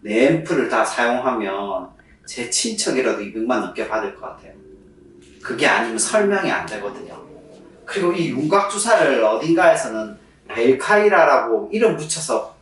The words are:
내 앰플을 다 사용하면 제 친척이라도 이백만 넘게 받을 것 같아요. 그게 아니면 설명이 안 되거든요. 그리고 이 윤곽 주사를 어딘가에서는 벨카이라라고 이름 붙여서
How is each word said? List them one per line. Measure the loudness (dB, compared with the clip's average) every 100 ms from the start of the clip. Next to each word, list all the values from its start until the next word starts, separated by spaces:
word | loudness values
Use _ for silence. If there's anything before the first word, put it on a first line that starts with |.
내 | -2 2 4
앰플을 | 2 0 -2 0
다 | 0
사용하면 | -2 0 -2 0 -2 -2 -4 -4 -6 -8 -10 -20 _ _
제 | -16 -10 -6
친척이라도 | -4 -4 -4 -2 0 0 -2
이백만 | -6 -6 -2 -2
넘게 | -4 -8 -6
받을 | -4 -6
것 | -10
같아요. | -16 -16 -20 -20 -20 -20 -20 -20 -20 -20 -20 -18
그게 | -10 0 2
아니면 | 2 0 -2
설명이 | 0 2 2 0 -2
안 | -4
되거든요. | -6 -8 -10 -12 -16 -18 -20 -20 -20 -20 -20 -20
그리고 | -8 -2 -2
이 | 0 -2
윤곽 | -2 0 0 0
주사를 | -4 2 4 4 4
어딘가에서는 | 2 0 2 4 6 4 0 -6 -8 -12 _ _ _
벨카이라라고 | 0 2 2 4 4 6 6 6 4 2 -2 -2
이름 | 0 2 0
붙여서 | -6 -8 -4 -4 -4 -16